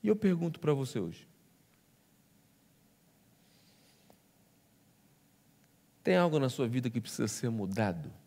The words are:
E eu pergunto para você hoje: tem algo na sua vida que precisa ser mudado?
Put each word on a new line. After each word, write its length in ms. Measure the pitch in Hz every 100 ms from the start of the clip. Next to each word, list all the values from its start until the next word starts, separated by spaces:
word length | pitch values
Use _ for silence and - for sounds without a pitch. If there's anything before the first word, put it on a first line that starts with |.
E 40 | 214
eu 80 | 214
pergunto 440 | 208 175 170 160
para 140 | 151
você 260 | 143 131 117
hoje: 280 | 87 - - _ _ _ _ _ _ _ _ _ _ _ _ _ _ _ _ _ _ _ _ _ _ _ _ _ _ _ _ - _ _ _ _ _ _ _ _ _ _ _ _ _ _ _ _ _ _
tem 120 | - 185
algo 240 | 175 151
na 100 | 131
sua 180 | 123 123
vida 220 | 123 127
que 100 | 120
precisa 280 | 110 - 113
ser 220 | - 123
mudado? 640 | 113 95 98 104 87 78 -